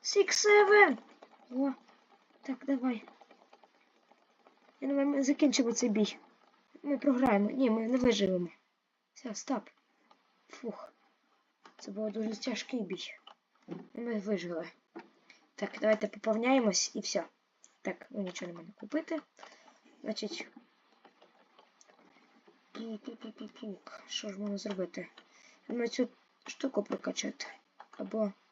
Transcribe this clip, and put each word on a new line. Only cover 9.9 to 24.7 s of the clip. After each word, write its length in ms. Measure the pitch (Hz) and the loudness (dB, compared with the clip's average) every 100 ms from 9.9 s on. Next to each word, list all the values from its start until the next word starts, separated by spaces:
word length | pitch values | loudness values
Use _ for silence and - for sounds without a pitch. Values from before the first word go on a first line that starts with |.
| _ _ _ _ _ _ | _ _ _ _ _ _
Фух. 440 | - 233 - - _ _ _ _ _ _ _ - _ | -12 -10 -10 -14 _ _ _ _ _ _ _ -20 _
Це 140 | - | -14
був 200 | 196 214 | -6 -6
дуже 240 | 202 220 214 | -4 -6 -4
тяжкий 460 | - 226 - 254 | -6 -6 -4 -6
бій. 320 | 185 175 - - - - _ _ - - - | -4 -6 -10 -14 -20 -20 _ _ -14 -14 -12
І 80 | - | -10
ми 180 | 240 226 | -6 -4
вижили. 480 | 196 202 175 170 170 - _ - - _ _ - _ - | -2 -4 -2 -6 -8 -14 _ -18 -18 _ _ -20 _ -10
Так, 140 | 202 - | -10 -2
давайте 260 | 214 214 214 | 2 2 0
поповняємось 880 | 208 226 220 240 269 226 185 - - | -6 -2 0 4 4 4 2 -2 -4
і 40 | |
все. 240 | - 185 165 _ _ _ _ _ | -4 -4 -4 _ _ _ _ _
Так, 260 | - 185 - | -8 -8 -10
ну 120 | 233 | -8
нічого 300 | 190 180 180 | -8 -8 -12
не 60 | 170 | -12
можна 160 | 165 - | -18 -18
купити. 400 | 208 294 320 320 - _ - - - _ _ _ | -8 -6 -6 -8 -10 _ -20 -20 -20 _ _ _
Значить. 440 | - 214 214 339 - - _ _ _ _ - _ - _ _ _ - _ - _ - _ _ _ - - _ | -10 -8 -8 -10 -14 -18 _ _ _ _ -20 _ -20 _ _ _ -20 _ -20 _ -20 _ _ _ -20 -20 _
Пук-пук-пук-пук-пук. 1300 | 214 226 214 - 233 226 - 214 - 226 190 - - - | -12 -10 -8 -10 -12 -14 -12 -14 -12 -10 -10 -12 -18 -10
Що 220 | - 214 | -8 -8
ж 100 | 190 | -6
можна 180 | 208 202 | -4 -4
зробити? 500 | 208 | -4